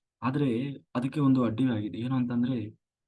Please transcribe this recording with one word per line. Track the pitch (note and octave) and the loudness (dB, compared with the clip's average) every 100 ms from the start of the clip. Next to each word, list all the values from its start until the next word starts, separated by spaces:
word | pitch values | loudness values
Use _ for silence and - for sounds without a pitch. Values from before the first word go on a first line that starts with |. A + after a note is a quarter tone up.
| _ _ | _ _
ಆದ್ರೆ | A#2+ C#3+ C#3+ A2+ C#3 C3+ - | -4 0 0 0 -4 -8 -8
ಅದಕ್ಕೆ | B2 C3 D#3 | -4 -2 2
ಒಂದು | C#3 C3 | 4 4
ಅಡ್ಡಿಯಾಗಿದೆ. | A#2+ A2 C3 A2 G#2 F#2 | 4 2 0 0 -4 -6
ಏನು | A#2+ C3 | -4 -2
ಅಂತಂದ್ರೆ | A#2+ A#2+ B2 B2 G#2 - _ _ | 0 0 0 -2 -6 -12 _ _